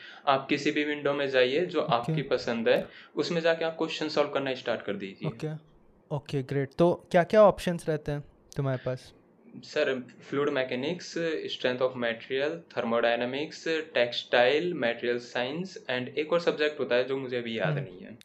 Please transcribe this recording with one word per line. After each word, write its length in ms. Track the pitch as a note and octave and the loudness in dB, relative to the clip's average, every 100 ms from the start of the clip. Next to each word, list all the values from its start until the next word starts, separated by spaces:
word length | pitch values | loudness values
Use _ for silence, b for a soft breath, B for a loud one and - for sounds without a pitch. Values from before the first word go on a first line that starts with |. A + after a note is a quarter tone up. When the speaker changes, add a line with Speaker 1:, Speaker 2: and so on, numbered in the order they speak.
| B B - | B B 2
Speaker 1:
आप 200 | C3+ C3+ | 2 2
किसी 220 | C#3+ B2+ | 0 2
भी 140 | D3+ | 0
विंडो 280 | D3 D3 C#3+ | 0 0 0
में 180 | C#3+ C#3 | 0 2
जाइए 360 | C3 B2+ C#3 F3 | 4 4 4 0
जो 160 | D#3 | -2
Speaker 2:
ओके। 100 | - | 2
Speaker 1:
आपकी 300 | A#2 A#2+ D#3 | 0 2 -2
पसंद 460 | C3 B2 - A#2 A2+ | 0 -2 0 0 4
है, 200 | C#3 - B B - | 2 2 B B -4
उसमें 240 | C#3+ E3+ | -2 0
जाके 240 | E3 E3 | 2 2
आप 120 | E3 E3 | -2 -2
question 300 | D#3+ - D#3 | -4 -2 -2
solve 220 | D3 C#3+ | 0 0
करना 240 | C#3 C3+ | 0 -2
start 280 | B2 - A2 | -4 -4 -4
कर 100 | - | -4
दीजिए। 360 | G2 G2 G2 - | -6 -8 -8 -8
Speaker 2:
ओके, 200 | A#2 D#3 D#3 - - _ _ _ D3 | -6 -10 -10 -14 -20 _ _ _ -8
ओके, 260 | - C#3+ | -4 -6
great। 280 | C3 C#3 C3+ - | -2 -4 -4 4
तो 300 | E3+ - - | 4 4 2
क्या-क्या 320 | F3+ E3 G#3+ | 2 4 8
options 460 | G#3 G#3 - E3+ - | 8 6 -2 -4 -2
रहते 240 | D3+ D3+ | -4 -4
हैं 120 | C#3+ - _ _ - | -8 -8 _ _ -4
तुम्हारे 220 | C#3 C3 - | -2 -2 -4
पास? 260 | B2+ - - _ _ - B2+ | -8 -10 -20 _ _ -20 -20
Speaker 1:
Sir, 480 | B2+ D3+ C#3 B2+ B2 - - | -8 -2 0 0 -6 -16 -6
fluid 180 | C#3 C#3+ | 0 0
mechanics, 680 | C#3 C3 B2 C#3 F3 - E3 E3 D#3 - | 0 -2 -2 -4 -4 -6 -4 -4 -4 -6
strength 360 | - B2+ B2+ | -2 -2 2
of 200 | B2+ B2+ | 0 0
material, 480 | A#2 A2+ - C3 D3 | -2 -4 -4 -2 -2
thermodynamics, 1160 | E3+ - - A#2 A#2 A#2 A#2+ B2 C3+ D#3 - E3 D#3+ D3+ C3 | -4 -8 -4 0 4 4 2 0 -4 -6 -6 -4 -4 -2 0
textile, 720 | A#2+ - - B2+ B2 D3 F3 | 2 0 2 4 6 4 0
material 460 | E3 A#2+ A#2 A#2+ A#2+ | 0 -2 0 -2 -2
science 560 | A#2+ B2+ B2 D#3 F#3 | -4 -4 -4 -4 -8
and 440 | - - B2 B2 C#3+ | -10 -6 -4 -4 -4
एक 140 | D#3 | 0
और 80 | E3+ | 2
subject 400 | E3+ D3 D3+ D3+ | 2 2 0 0
होता 140 | A#2+ | 0
है 100 | B2 | 2
जो 120 | C3 C3+ | 2 -2
मुझे 220 | C3 B2 | -2 -4
अभी 200 | A#2 A2+ | -4 -2
याद 100 | F#2 | 0
Speaker 2:
हम्म। 120 | C#3+ | 0
Speaker 1:
नहीं 200 | - F2+ | -4 -12
है। 180 | G2+ A2+ | -16 -18